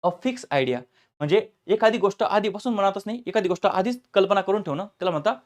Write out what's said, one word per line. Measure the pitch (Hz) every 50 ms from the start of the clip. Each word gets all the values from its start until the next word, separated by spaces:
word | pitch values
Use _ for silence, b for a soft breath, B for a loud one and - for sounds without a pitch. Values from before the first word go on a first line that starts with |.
| -
a | 180 175 - -
fixed | 254 254 247 - - 143 139
idea. | 131 127 123 123 123 _ _ _ _ _ _ _
म्हणजे | 147 147 170 214 214 - _ _ _
एखादी | - 196 214 220 220 220 226
गोष्ट | 185 196 190 _
आधीपासून | 220 - 190 214 202 214 190 208 - 254 226
मनातच | 208 196 196 190 202 196
नाही, | 208 226 247 247
एखादी | - 180 220 190 180
गोष्ट | 180 170 -
आधीच | 196 - 185 190 240 247 247 _ _ -
कल्पना | 202 190 180 202 190
करून | 185 - 196 214
ठेवणं, | 196 165 139 156 196
त्याला | 208 _ _ 180 185
म्हणतात | 170 202 156 214 262 254 _